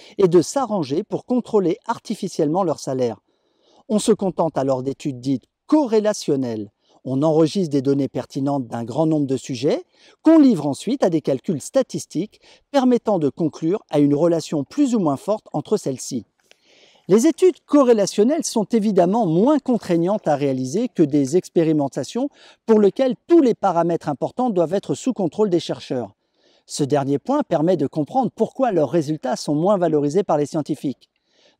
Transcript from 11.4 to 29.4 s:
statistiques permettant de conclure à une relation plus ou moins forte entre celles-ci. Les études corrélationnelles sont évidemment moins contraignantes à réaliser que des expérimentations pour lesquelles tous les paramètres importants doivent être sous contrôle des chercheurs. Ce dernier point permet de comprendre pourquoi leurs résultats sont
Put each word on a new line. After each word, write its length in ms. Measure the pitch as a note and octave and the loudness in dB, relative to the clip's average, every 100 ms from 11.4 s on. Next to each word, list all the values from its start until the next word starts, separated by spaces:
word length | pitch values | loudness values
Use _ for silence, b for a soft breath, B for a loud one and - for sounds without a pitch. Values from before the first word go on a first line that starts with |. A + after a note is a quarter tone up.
| - D3 | -2 -6
statistiques 800 | - C4+ B3 D#3+ - D3 G3 _ b b b | -2 -2 -2 -6 -8 -8 -8 _ b b b
permettant 480 | C#4 B3+ A#3+ - G3 | 0 2 2 2 0
de 120 | C#3+ | 0
conclure 520 | - D#3+ - D#3+ G3+ - | -2 -4 -2 -4 -4 -2
à 100 | D3+ | 2
une 160 | C#3+ | 2
relation 480 | C#3+ E3+ E3 - D#3 | 2 2 0 -2 -6
plus 320 | C3+ - C#4+ | -4 -2 0
ou 40 | A3+ | 2
moins 180 | D#3+ C3+ | 0 -2
forte 300 | - G#3+ - | -4 -6 -6
entre 240 | D3+ - G#3+ | -8 -2 -4
celles-ci. 480 | D3+ B2+ - B2+ F#2+ _ _ b b b b b b | -2 -8 -8 -10 -10 _ _ b b b b b b
Les 200 | G3+ D4+ | 4 4
études 340 | - F#4 - - | 4 2 2 2
corrélationnelles 800 | D4 B3 A3 F#3+ - A3+ B3 - | 4 6 4 2 2 2 0 -2
sont 180 | A#3 | -4
évidemment 640 | G3 A#3 G#3 F#3 F3 A3 G3 | 0 0 2 2 2 2 2
moins 320 | D#3+ A#3+ D4+ | 2 2 2
contraignantes 680 | - A3+ - E3+ E3 G#3 E3 | 0 -2 0 -2 0 -2 -2
à 100 | C#3 | 0
réaliser 520 | C#3+ C3 B2+ F3 B3 | 0 -2 -4 -4 -2
que 140 | - | 0
des 340 | D3+ D3 C3 E3+ | 0 2 0 0
expérimentations 920 | - F3+ D#3+ D#3 C#3 - B2+ A#3 C#4+ b b b | 0 0 2 0 -2 -6 -6 -6 -6 b b b
pour 160 | - G#3+ | 0 4
lesquelles 340 | G3 - C4 A3 - | 4 2 -2 -2 2
tous 160 | E4+ | 4
les 120 | C4 | 4
paramètres 540 | - G3 E3+ E3+ E3 E3 | 2 0 0 0 -2 -4
importants 400 | C#3+ D3 - B3 | -6 -6 -2 -2
doivent 240 | F3+ D#3+ | 0 0
être 220 | G3 - | -2 -4
sous 180 | C#3+ C4+ | -4 -4
contrôle 380 | A3 F3 - G#3+ | -2 -2 0 0
des 100 | E3+ | 0
chercheurs. 540 | - C#3 - C3 G2+ _ _ _ _ _ | -4 -10 -6 -6 -8 _ _ _ _ _
Ce 180 | - - | -12 -6
dernier 360 | C#3 C#3+ C3+ C#3+ | -2 0 0 -2
point 240 | - D4 | -2 -4
permet 340 | - E3 E3 F3+ | -2 0 0 0
de 100 | C3+ | -2
comprendre 440 | - C#3+ C4 A#3 | -4 -4 -2 -2
pourquoi 380 | - A3 - B3+ | -2 -4 -2 0
leurs 160 | F3 C#3 | 0 0
résultats 480 | E3+ C#3+ D#3 B3+ | 0 -2 -4 -6
sont 180 | A3 | -6